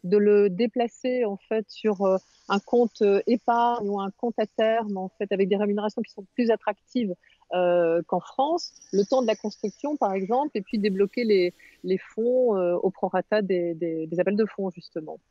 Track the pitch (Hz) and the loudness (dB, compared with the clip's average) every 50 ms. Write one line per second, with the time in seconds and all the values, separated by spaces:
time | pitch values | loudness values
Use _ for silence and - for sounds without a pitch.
0 | - 175 196 208 208 208 208 202 202 202 180 175 233 240 _ 247 233 233 _ _ | 0 2 2 4 4 6 6 6 4 4 2 0 -2 -2 _ -2 -4 -4 _ _
1 | - 254 254 254 240 208 202 190 _ _ 226 220 214 _ - - - 220 202 180 | -4 -4 -2 0 -2 -2 -4 -8 _ _ -4 -4 -4 _ -14 -4 -2 -2 0 2
2 | 196 190 190 185 _ _ _ _ _ - 196 - _ - - 240 240 220 _ - | 2 2 2 0 _ _ _ _ _ -4 -4 -4 _ 0 2 2 2 2 _ 0
3 | 220 202 196 202 - - 240 226 _ - 233 233 240 240 240 240 208 202 202 196 | 2 4 4 2 2 2 0 0 _ 0 2 2 2 2 0 0 -2 -4 -4 -4
4 | 196 196 - _ - 240 220 - 220 - _ - 220 220 220 226 226 208 202 185 | -4 -6 -6 _ -6 -6 -2 -2 -4 -4 _ 0 2 2 2 0 -2 -4 -6 -6
5 | 185 190 _ _ 208 196 202 190 196 185 202 196 208 202 202 208 208 214 - - | -6 -8 _ _ -4 -4 0 0 2 2 2 0 2 0 0 -2 -2 -4 -4 -6
6 | 220 - - - 196 _ _ - 247 226 220 214 - 220 202 _ _ _ - 254 | -8 -8 -10 -20 -20 _ _ -2 0 0 0 0 0 -6 -6 _ _ _ -6 -4
7 | 240 196 175 _ _ _ _ _ _ _ 175 180 180 175 175 175 170 165 165 170 | -4 -4 -6 _ _ _ _ _ _ _ -2 0 2 4 4 4 2 2 2 0
8 | 165 - - 180 - - - - 269 302 330 349 - - _ _ - _ - 190 | 0 -2 -4 -4 -4 -6 -4 -2 0 0 0 -4 -4 -10 _ _ -14 _ 0 0
9 | 202 - 269 262 254 220 220 - - 214 - _ - 208 - _ - 285 302 - | 0 2 0 0 2 0 -2 -2 -4 -10 -8 _ -8 -8 -8 _ -6 -6 -2 -2
10 | 240 202 190 196 190 180 233 254 285 302 _ 220 190 - - 214 202 214 190 190 | -2 -2 -2 -2 -2 -2 -2 -2 -2 -2 _ -8 -8 -4 -4 -2 -2 -2 2 2
11 | 202 202 - 247 240 220 208 185 180 175 - _ - - _ _ - 180 185 185 | 0 0 0 -2 2 4 4 4 4 2 -2 _ -20 -20 _ _ -6 -4 -4 -4
12 | - - - - 226 240 247 254 254 240 208 190 180 175 175 - - 190 - - | -6 -10 -6 -2 0 2 2 2 2 2 2 2 2 0 0 0 0 -2 -2 -2
13 | - 185 - 185 180 _ 214 214 208 185 190 180 170 170 165 160 175 165 160 160 | -6 -2 -2 -2 -2 _ -2 -2 0 0 -2 -2 -2 -2 -4 -4 -4 -4 -4 -6
14 | 160 160 165 170 180 185 208 208 220 208 - - 196 190 - - - - _ 170 | -6 -6 -2 -2 0 0 2 0 -2 -2 -2 -6 -6 -6 -6 -10 -20 -12 _ -12
15 | 156 156 160 - _ _ | -10 -10 -16 -18 _ _